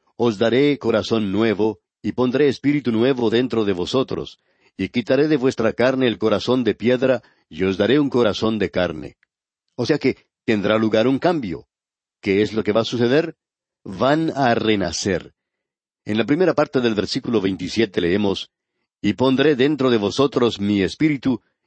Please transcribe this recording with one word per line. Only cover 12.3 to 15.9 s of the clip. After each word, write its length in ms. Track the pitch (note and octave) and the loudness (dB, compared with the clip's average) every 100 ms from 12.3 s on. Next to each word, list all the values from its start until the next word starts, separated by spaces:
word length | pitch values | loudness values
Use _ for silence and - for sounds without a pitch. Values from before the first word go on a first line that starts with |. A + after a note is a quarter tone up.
| G2 | 0
es 100 | G#2+ | 0
lo 100 | A2 | -2
que 100 | G#2 | 0
va 100 | A2 | 0
a 20 | |
suceder? 520 | A2 A#2 A#2+ D3 E3 - _ _ _ _ | 0 0 2 2 0 -10 _ _ _ _
Van 480 | - F#2 B2+ D#3 D#3+ C#3 | -14 -2 0 2 -2 0
a 180 | B2+ | 0
renacer. 760 | A2+ A2 G#2 E2+ D#2+ G2+ E2+ - _ _ _ _ _ _ | 2 2 0 -2 -4 -2 -4 -6 _ _ _ _ _ _